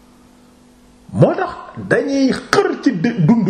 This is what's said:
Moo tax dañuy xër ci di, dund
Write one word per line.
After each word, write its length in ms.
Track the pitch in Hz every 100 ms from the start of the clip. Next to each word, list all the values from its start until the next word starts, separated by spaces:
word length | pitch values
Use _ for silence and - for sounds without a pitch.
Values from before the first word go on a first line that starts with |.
| _ _ _ _ _ _ _ _ _ _ -
Moo 200 | 110 190 359
tax 140 | 359 - - -
dañuy 540 | 98 226 277 277 262
xër 480 | 196 - 403 403 277
ci 80 | 285 196
di, 100 | 220 190 151
dund 220 | 226 190